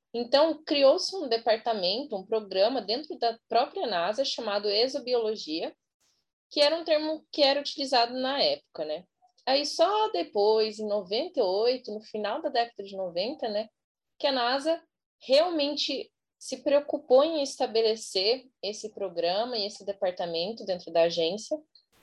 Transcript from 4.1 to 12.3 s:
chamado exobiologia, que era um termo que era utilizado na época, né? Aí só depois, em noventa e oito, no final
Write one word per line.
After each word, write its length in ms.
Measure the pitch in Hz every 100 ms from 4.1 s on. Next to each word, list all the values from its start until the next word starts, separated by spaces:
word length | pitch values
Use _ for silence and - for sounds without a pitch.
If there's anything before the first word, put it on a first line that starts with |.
| 220
chamado 460 | 277 - 226 202 208
exobiologia, 1040 | 202 262 277 240 240 220 214 - 160 254 - _ _ _ _ _ _ _
que 100 | 302
era 140 | 285 330
um 80 |
termo 400 | 330 302 311 311 -
que 120 | -
era 160 | 277 277
utilizado 560 | 285 - 269 254 233 254
na 260 | 262 277
época, 420 | 165 139 _ -
né? 220 | 156 156 - _ _ _ -
Aí 220 | 269 294
só 440 | - 339 427 440
depois, 680 | 370 311 208 202 220 220 214
em 80 | 214
noventa 520 | 208 180 220 359 302
e 40 |
oito, 480 | 190 190 233 254 -
no 100 | 214
final 400 | - 220 202